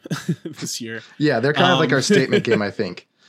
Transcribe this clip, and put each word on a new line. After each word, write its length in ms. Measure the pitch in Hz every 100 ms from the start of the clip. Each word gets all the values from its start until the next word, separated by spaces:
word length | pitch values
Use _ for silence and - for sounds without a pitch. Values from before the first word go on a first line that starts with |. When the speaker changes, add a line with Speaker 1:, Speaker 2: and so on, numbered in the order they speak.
| - 156 -
Speaker 1:
<laughs> 200 | 156 170
this 340 | - - -
year. 220 | 113 113 - -
Speaker 2:
Yeah, 240 | 147 120
they're 120 | 131
kind 200 | 147 135
of 60 | 135
like 100 | 151
Speaker 1:
Um, 60 | 135
Speaker 2:
our 60 |
statement 420 | 127 202 139 202
Speaker 1:
<laughs> 20 | 131
Speaker 2:
game, 160 | 107
I 100 | 101
think. 360 | - 98 90 - _